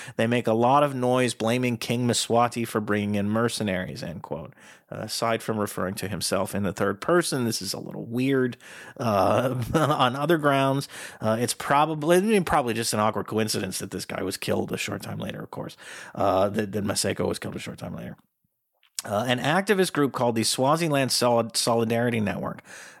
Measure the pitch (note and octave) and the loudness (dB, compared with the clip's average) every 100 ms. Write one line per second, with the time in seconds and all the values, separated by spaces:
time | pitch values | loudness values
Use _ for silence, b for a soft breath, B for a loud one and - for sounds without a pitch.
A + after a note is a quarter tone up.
0 | B - A2+ A#2+ A2+ A2+ A#2+ C#3+ D3 C3 | B -2 2 2 2 4 6 6 4 2
1 | B2 B2+ B2 - A2 B2 B2+ A#2 - A#2+ | 2 2 2 0 0 2 0 -2 -2 0
2 | A#2+ A2 - A#2 A#2+ A#2 A#2 A2+ G#2+ G#2 | 2 0 2 4 4 0 -2 -2 0 0
3 | G#2 G#2 G2+ A2 A#2+ - G#2 F#2 F#2 F#2+ | 0 0 0 0 0 0 -2 -2 -4 -8
4 | E2 D#2 - D2+ - B B B _ G#2 | -10 -12 -10 -10 -12 B B B _ -10
5 | G#2+ - A#2 A2+ - A2 G2+ - F#2+ G2+ | -8 -2 0 0 -2 -2 -2 -2 -4 -4
6 | G2 E2+ - F#2+ F#2+ G2 G2+ - G2+ G2+ | -6 -4 -2 -2 -2 -2 -2 0 -2 0
7 | - F3 E3 C#3 A#2 - G2+ - - - | 2 2 2 0 -2 -2 -6 -8 -8 -10
8 | A2+ A#2+ C3 C3+ B2+ A#2+ B B B - | -6 -2 2 2 2 -2 B B B -4
9 | A2+ G2+ F#2+ G#2+ B2+ B2 A2+ D#3+ C#3 C#3+ | 2 4 4 4 2 -2 0 2 2 4
10 | B2+ C3+ D3 E3 C#3+ C#3 C3+ C#3 - B | 2 2 2 2 4 4 2 0 -2 B
11 | B B A2 A2+ A#2+ - - C#3+ D#3 D#3 | B B 0 0 0 -2 2 2 2 0
12 | D3+ F3+ G#3+ G#3 D#3 D#3+ A#2+ A2 A#2 G#2+ | 2 4 4 2 2 2 2 0 0 2
13 | G#2+ G#2 - G#2+ A2 A2 F#2+ - F#2+ F#2 | 2 0 -2 -2 0 -2 -4 -6 -8 -10
14 | - - F#2 - - - - G2 - G2+ | -8 -6 -6 -4 -4 -2 -2 -4 -6 -6
15 | - G#2 - - - - - - B B | -8 -8 -8 -10 -12 -10 -12 -14 B B
16 | B - G2 F#2+ G2+ A2 G#2 G2+ G2+ F#2+ | B -2 2 4 2 0 -4 -4 -2 -2
17 | G2+ - F#2 - G#2 - - - G#2 E2+ | -2 -2 -2 -4 -8 -10 -12 -12 -12 -10
18 | F2+ - _ _ _ _ _ _ _ - | -12 -14 _ _ _ _ _ _ _ -12
19 | - G2+ A#2+ B2 C3+ F3 G3 F#3+ F3+ D3+ | -4 -2 0 0 2 2 2 2 2 2
20 | C#3 - A#2+ A2+ G#2+ - C3 D#3+ E3 C#3 | 0 2 2 2 0 2 2 2 2 2
21 | B2+ - B2 A#2 A2+ - - A#2 A2+ A#2 | 2 2 4 4 2 0 0 2 2 2
22 | A#2+ A#2 G2 G2 - - B B B B | 2 0 0 -2 -6 -8 B B B B